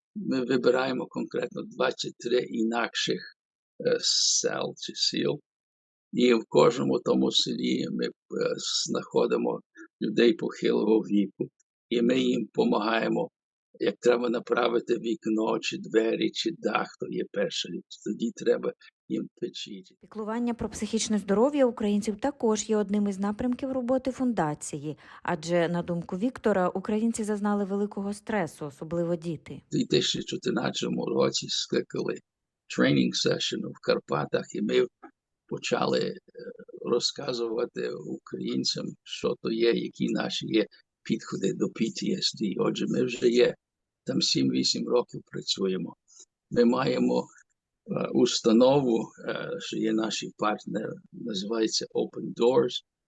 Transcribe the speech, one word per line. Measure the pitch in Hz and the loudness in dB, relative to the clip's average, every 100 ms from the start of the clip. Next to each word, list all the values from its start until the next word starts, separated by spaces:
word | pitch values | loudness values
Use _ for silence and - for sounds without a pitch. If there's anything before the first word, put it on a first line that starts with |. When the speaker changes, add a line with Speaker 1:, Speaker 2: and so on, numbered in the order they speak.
| _ - | _ -8
Speaker 1:
ми | 180 131 123 | -2 0 2
вибираємо | 131 120 127 131 127 - | 2 4 4 2 -2 -4
конкретно | 123 120 - 123 - | -6 -6 -4 -6 -6
двадцять | 107 120 127 - 139 - | -10 -2 -2 -2 -6 -8
три | 120 123 | -2 0
інакших, | - 120 113 117 113 - - 92 - - _ _ _ - - | 0 -2 -2 0 -2 -2 -2 -4 -6 -20 _ _ _ -4 0
е, | 480 | 0
сел | - - - - - - - 143 | 0 0 2 0 0 -2 -6 -6
чи | - - | -10 -2
сіл. | - - 143 147 _ _ _ _ _ _ _ | -2 0 0 -2 _ _ _ _ _ _ _
І | - 123 | 2 4
в | 113 - | 4 4
кожному | 143 156 135 139 127 | 4 6 4 0 0
тому | - 127 127 | 2 2 2
селі | - - - 123 - - | 2 0 0 0 0 -2
ми, | - 60 | -4 -4
е, | - - - - - - - - | -6 -8 -4 -2 -2 -4 -4 -2
знаходимо | - - 131 120 120 120 117 - - - - | -4 -2 0 2 2 0 -4 -8 -20 -20 -6
людей | 117 - 117 | -2 4 4
похилого | 113 113 - 117 120 107 110 | 4 -2 -2 0 2 4 2
віку, | 95 101 95 - - _ _ _ - | 4 2 2 -2 -8 _ _ _ -4
і | 117 | 0
ми | 120 131 | 2 2
їм | 123 127 107 | 2 0 -2
помагаємо, | - 120 120 107 113 113 113 98 _ _ _ _ - | 0 2 2 2 0 0 0 -2 _ _ _ _ -4
як | 120 - | -2 2
треба | 120 120 120 | 4 4 2
направити | 117 101 117 120 117 - 117 | -2 -2 0 2 0 0 -2
вікно, | 113 107 110 110 113 113 | -2 -4 0 0 0 -2
чи | - 98 | -4 -6
двері, | 98 110 113 110 110 | 0 2 2 2 -2
чи | - 110 - | -2 -4 -2
дах, | - - - - | -2 -2 -4 -8
то | - | -8
є | - 98 | -6 -6
перша | 98 101 - - | -2 -2 -2 -6
річ. | 180 - - - | -8 -10 -12 -8
Тоді | - 113 - | -4 -4 -2
треба | 98 - 123 - - _ - | 0 0 0 -6 -12 _ -8
їм | - 170 - | -6 -6 -8
печі. | - - - 202 185 _ | -10 -10 -12 -14 -16 _
Speaker 2:
Піклування | - 214 214 226 240 | -16 -10 -6 -4 -2
про | 233 220 | -4 -6
психічне | - 214 226 - 214 | -6 -4 -2 0 0
здоров'я | 196 196 262 294 254 | 2 4 4 4 2
українців | 233 208 208 202 208 | 2 0 0 0 -2
також | 269 294 226 214 - | -2 0 0 0 2
є | 214 | 0
одним | 202 208 202 | 2 0 0
із | 190 | 0
напрямків | 202 208 247 247 269 | -2 -2 -2 -2 -2
роботи | 262 240 262 262 | -2 0 0 0
фундації, | 247 254 208 156 151 - 151 151 143 - - | -2 0 2 0 -2 -6 -8 -8 -10 -14 -12
адже, | - 170 160 175 165 | -4 -4 2 2 2
на | 175 | 0
думку | 165 175 - 185 | -2 -4 -4 -2
Віктора, | 240 - 226 185 180 | -2 0 2 2 2
українці | 190 185 214 233 226 | 0 -2 0 0 0
зазнали | 208 208 208 208 196 | -2 -2 0 0 0
великого | 202 202 202 196 | 0 -2 -4 -6
стресу, | 208 - 214 160 - 151 | -6 -4 -2 -2 -4 -12
особливо | 139 160 170 170 170 | -10 -6 -2 0 -2
діти. | 165 151 - | -2 -8 -8
Speaker 1:
У | 139 - 151 | -16 -4 -2
дві | 120 | 2
тисячі | - - - | 2 2 -2
чотирнадцятому | - - 127 - 65 - - - - | -4 -6 -2 0 -2 -2 -2 -2 -2
році | - 67 - - | 2 2 0 -4
скликали | - - - - - - 95 _ _ _ _ - - | -4 -2 -2 -2 -4 -4 -6 _ _ _ _ -8 0
тренінг | 127 143 123 - | 4 4 2 2
сешн | - - - - | 0 0 -2 -4
в | - - | -6 -6
Карпатах, | - - - 71 76 80 - - | 0 0 0 -2 0 -2 -4 -4
і | |
ми | 107 127 123 _ - _ _ _ - | 2 2 2 _ -20 _ _ _ -10
почали, | - - - - - | -8 -2 0 2 2
е, | - 370 - 480 480 - - - | 0 -6 -14 -18 -16 -16 -16 -10
розказувати | - 123 - - 135 120 117 110 120 131 123 | -2 0 0 -4 -6 -4 -4 -2 -4 -4 -6
українцям, | - - 131 - - - 131 131 - - - | -6 -10 -12 -10 -8 -4 -2 -2 -4 -6 -10
що | - - - - | -14 -6 -4 -4
то | 123 | -4
є, | 113 117 | 2 2
які | - 117 - 120 | 2 0 -4 -2
наші | 113 - - - | -2 -2 -4 0
є | 107 - - _ _ | 2 2 -4 _ _
підходи | - 110 - - 95 | -4 -4 -4 -4 -4
до | - 98 | -2 -4
P | |
T | - 113 - - - | -2 -4 -2 -4 -2
S | - - | -2 -2
D. | 101 - | -4 -2
Отже, | 110 104 104 | -2 -2 -2
ми | - | 0
вже | 127 117 127 | 0 2 2
є | 120 117 - _ _ _ _ - | 6 4 2 _ _ _ _ -6
там | 135 | 0
сім-вісім | - 156 135 127 127 123 120 | 2 2 2 2 0 0 0
років | 120 - - - | 0 0 -6 -12
працюємо. | 95 - - 98 92 87 - _ - - _ - | -8 -4 -2 0 -2 -4 -12 _ -20 -20 _ -4
Ми | 120 120 | 4 4
маємо, | 127 127 127 123 127 - - _ _ _ _ - | 4 2 2 2 0 -2 -10 _ _ _ _ -6
е, | - - | -4 0
установу, | - 123 - 120 110 127 143 131 113 - - - | 4 4 4 4 8 8 6 4 2 0 -10 -6
е, | - - - | -6 -6 -8
що | - 113 | -6 -2
є | 110 | 0
наші | 110 110 - - - | 0 0 -4 -8 -4
партнери, | 107 104 - 107 - - - | -2 -2 -4 -6 -6 -8 -14
називається | - 120 101 101 113 110 - - | -12 -8 -6 -4 0 0 0 -4
Open | 120 - 123 110 | -2 -4 -4 -8
Doors. | - 117 127 123 - - _ | 0 4 4 2 -2 -12 _